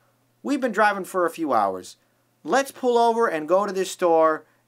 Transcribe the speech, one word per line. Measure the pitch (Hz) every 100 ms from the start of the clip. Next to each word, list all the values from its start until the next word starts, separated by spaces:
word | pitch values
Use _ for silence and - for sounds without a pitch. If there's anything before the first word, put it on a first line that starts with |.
| _ _ _ _
we've | 226 277
been | 247
driving | 208 208 196 180
for | 185 170
a |
few | 165 156
hours. | 117 98 92 90 - _ _ _ _
Let's | 147 247 277
pull | - 247 233
over | 233 226 226
and | 160 151
go | 190 202
to |
this | 190 185
store | - 180 165 160 156 - _